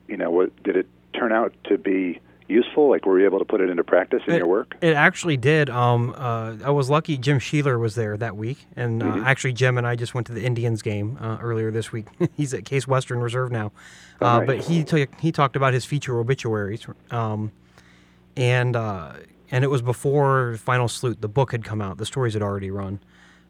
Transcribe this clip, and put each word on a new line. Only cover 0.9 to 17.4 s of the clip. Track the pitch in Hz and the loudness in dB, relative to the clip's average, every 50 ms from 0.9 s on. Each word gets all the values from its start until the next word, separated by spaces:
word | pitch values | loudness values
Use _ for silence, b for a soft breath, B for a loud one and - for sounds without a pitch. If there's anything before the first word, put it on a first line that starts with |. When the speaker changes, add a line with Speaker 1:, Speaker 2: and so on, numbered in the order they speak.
| _ _ _ _ | _ _ _ _
Speaker 1:
turn | - - 117 113 | -4 -2 0 2
out | 110 113 113 95 - _ - | 2 2 0 0 -4 _ -2
to | - 101 | -2 -2
be | 95 - 98 95 95 92 87 82 - b b b b b - | 0 0 0 0 0 0 -2 -4 -8 b b b b b 2
useful? | 95 120 120 - - 156 147 135 | 2 2 2 4 4 4 6 6
Like, | 98 - - | 4 4 4
were | 98 92 92 | 4 4 6
you | 98 | 6
able | 98 90 98 | 4 4 2
to | 90 | 0
put | - 110 98 | 0 0 2
it | 92 90 | 2 2
into | 87 85 82 | 0 0 2
practice | - 95 90 92 - - - - | 4 4 4 4 2 0 -2 0
in | - | 0
Speaker 2:
It, | 170 165 | 0 2
Speaker 1:
your | 87 | 2
work? | 85 92 110 131 - - - | 2 2 0 -2 -4 -6 -2
Speaker 2:
it | 175 165 156 | 0 2 4
actually | 143 156 185 180 - - 170 143 | 6 4 4 4 2 -2 -2 0
did. | 127 113 147 156 156 147 123 | 2 4 4 4 4 2 2
Um, | 117 123 123 120 120 120 120 123 - | 2 2 4 4 4 4 2 0 -4
uh, | - 131 120 113 113 113 113 113 107 110 | -6 -4 -4 -4 -4 -4 -6 -8 -4 -2
I | 139 | 0
was | 147 143 131 127 | 2 2 2 4
lucky | 147 147 - - 147 131 | 2 2 2 0 -4 -2
Jim | 117 143 147 127 | 0 2 2 2
Sheeler | - - 156 147 139 143 123 117 | 0 0 0 0 2 2 2 2
was | 117 110 101 | 0 0 -2
there | 120 110 104 104 | -2 -4 -4 -4
that | 104 117 113 98 104 | -4 -4 -6 -6 -6
week, | 110 117 139 - - - - | -6 -6 -6 -8 -12 -14 -8
and, | 123 123 117 113 113 | -6 -4 -2 -2 0
uh, | 117 110 | 0 0
Speaker 1:
Mm-hmm. | - 98 110 | 0 0 2
Speaker 2:
actually | 131 135 - - 131 | 2 2 2 0 -2
Jim | 120 107 135 127 123 | 0 2 2 2 2
and | 123 120 | 2 0
I | 120 120 | -2 -2
just | 117 120 - - | -4 -4 -6 -6
went | 123 113 - | -6 -6 -6
to | |
the | 117 110 | -6 -4
Indians | 107 127 120 117 117 117 113 110 | -2 -2 -2 0 0 -2 -2 -2
game, | - 113 104 104 104 110 135 - | -2 -4 -2 -2 -4 -4 -6 -6
uh, | 113 113 113 - | -6 -8 -6 -6
earlier | - 117 113 110 110 110 | -4 -4 -4 -2 -2 -2
this | 107 113 107 - | -2 -4 -6 -6
week. | - 113 107 - - - | -8 -10 -10 -10 -4 -4
<laughs> | 175 - - | -4 -2 -2
He's | - 147 127 131 | -2 -4 -4 -4
at | - - | -6 -6
Case | - 139 139 120 131 | -4 -4 -4 0 0
Western | 131 131 - - 123 120 | 0 0 0 -2 -4 -4
Reserve | 123 117 113 127 127 123 | -4 -2 -2 -2 -2 -2
now. | 120 113 107 110 B B B B B B B B B B | -4 -4 -6 -6 B B B B B B B B B B
Speaker 1:
Oh, | 101 | 2
Speaker 2:
Uh, | 117 120 117 | 2 4 4
Speaker 1:
nice. | 95 | 2
Speaker 2:
but | 135 127 - | 2 0 -2
he | - 156 170 165 147 | -2 0 0 0 2
t-, | - 170 151 139 - - - | 2 2 0 0 0 -4 -4
he | 147 165 | -2 -2
talked | 160 - 143 131 - | 2 2 2 0 2
about | 143 135 131 123 | 2 2 2 2
his | 123 - | 0 0
feature | - 147 139 - 135 123 117 | -2 -4 -4 -2 -2 -2 0
obituaries, | 117 117 135 - - 117 110 104 101 98 110 - - - - - _ - | 0 0 0 -2 -2 -2 -2 -2 -2 -4 -6 -8 -12 -14 -18 -18 _ -6
um, | 123 117 113 110 107 107 | -4 -4 -2 -2 -2 -4